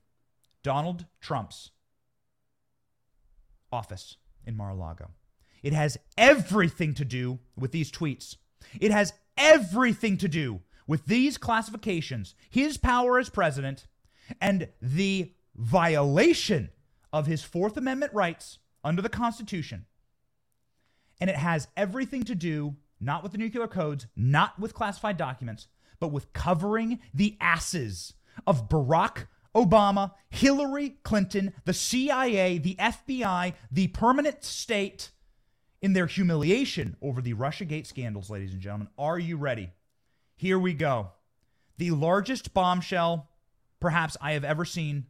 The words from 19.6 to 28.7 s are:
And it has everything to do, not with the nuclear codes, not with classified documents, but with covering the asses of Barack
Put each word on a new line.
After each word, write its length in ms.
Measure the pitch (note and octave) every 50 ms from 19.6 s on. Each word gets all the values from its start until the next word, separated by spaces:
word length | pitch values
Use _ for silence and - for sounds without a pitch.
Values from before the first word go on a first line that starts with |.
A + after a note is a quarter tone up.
| - - A2 F2+ G2+ - _ _ _ _ _ _ _ _ _ _ _ _ _ _ _ _ _ _ _ _ _ _ _ _ _ -
And 80 | F3 F#3+
it 80 | E3
has 320 | C3+ D3+ F3 E3 D#3 - - _
everything 460 | - G#3 F#3 G3 C4 C4 - C#4 C4 A#3
to 100 | B3 B3
do, 420 | E3+ E3 E3+ D#3 D3+ D3 D3 C#3+ - _ _ _ _
not 220 | A#2+ C3 D3+ E3+ D#3
with 100 | G3+ F3
the 60 | G#3
nuclear 280 | A3+ A3+ A3 A#3+ A#3
codes, 400 | A3 - F#3 D#3+ D3+ D3 C#3 - - _
not 420 | - A2 B2+ C#3+ D3+ G3 G#3 - -
with 160 | G#3 A3+ -
classified 420 | - A#3 G3+ G3 - - G#3 G3+
documents, 500 | D#3+ D#3 B2+ B2+ - B2+ A#2 A2 - - - _ _ _ _ - _
but 80 | E3+ D#3+
with 240 | D3 C#3 - - -
covering 680 | - - E3+ F3+ D#3 F#3+ G#3 G#3+ A3 A3+ A3+ A#3+ A3+ - - -
the 240 | C#3 G3+ G#3 G#3 -
asses 760 | - F3 E3 E3 - - - E3 B2 G#2+ F#2 F2 - - - _ _ _ _ - -
of 220 | F#3+ F#3 B2+ G#2+
Barack 580 | G2+